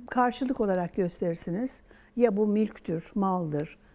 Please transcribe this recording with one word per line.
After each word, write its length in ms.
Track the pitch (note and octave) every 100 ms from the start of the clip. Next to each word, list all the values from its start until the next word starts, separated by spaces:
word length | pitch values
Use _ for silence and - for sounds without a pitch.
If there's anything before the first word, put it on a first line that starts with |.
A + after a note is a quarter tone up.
| B3
karşılık 500 | B3 B3 A#3 C4 C4+
olarak 340 | G#3 F#3 F3
gösterirsiniz. 880 | - F3 - F3+ E3+ - F3 C4 - - - - -
Ya 200 | A#3 G3+
bu 100 | G#3+
mülktür, 680 | G#3 G#3+ - - E3 -
maldır, 640 | G#3 F#3+ F#3 E3 D3 E3 - -